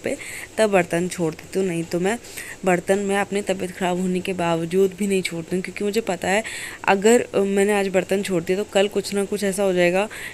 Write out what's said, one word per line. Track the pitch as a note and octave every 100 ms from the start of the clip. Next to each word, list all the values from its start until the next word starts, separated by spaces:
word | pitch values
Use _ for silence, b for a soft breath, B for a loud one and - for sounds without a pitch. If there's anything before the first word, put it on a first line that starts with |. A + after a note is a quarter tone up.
पे, | - C#4 B B B -
तब | A3
बर्तन | F#3+ E3+ E3+ F3+
छोड़ | - D#3+
देती | D3+ - F#3+
हूँ। | F#3+
नहीं | E3+
तो | E3 F3
मैं | F#3 A#3 B B B B F#3+
बर्तन, | F3 E3+ G3
मैं | G3 G3+
अपनी | G3 G3
तबीयत | G3+ F#3+ F#3+
ख़राब | - F#3 F3+
होने | F#3 F3+
के | F3
बावजूद | F3+ E3+ E3 E3 F#3 G3 F#3
भी | G3+
नहीं | F#3+
छोड़ती | F3+ E3+ D#3+ F3+
हूँ, |
क्योंकि | F#3 -
मुझे | G#3 G#3+
पता | A3 F3 F3+
है | G3+ A3 B B B -
अगर, | G3+ G#3 A#3+ - -
अ, |
मैंने | G3 G3 G3+
आज | G#3 G3
बर्तन | F#3 - G3
छोड़ | G3 F3+
दिए | E3+ F#3
तो |
कल | G#3 G3+ G3+
कुछ | G3+ F#3+
ना | G3+ G3
कुछ | G3+
ऐसा | G3 F#3+
हो | G3
जाएगा | F3+ F3 F#3 A3 B B